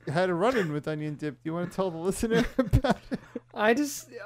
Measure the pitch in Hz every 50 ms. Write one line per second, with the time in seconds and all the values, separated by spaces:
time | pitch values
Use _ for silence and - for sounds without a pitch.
0 | - - 139 170 185 185 175 165 190 240 262 233 185 156 147 147 - 156 156 151
1 | 151 151 147 - 151 151 131 - - 160 160 170 175 175 - - 190 190 160 165
2 | 165 190 185 - - 226 226 - 247 - - - 254 190 - - - 262 226 -
3 | - - - - - - - 240 - _ - - 208 214 240 277 294 277 - -
4 | - - - - -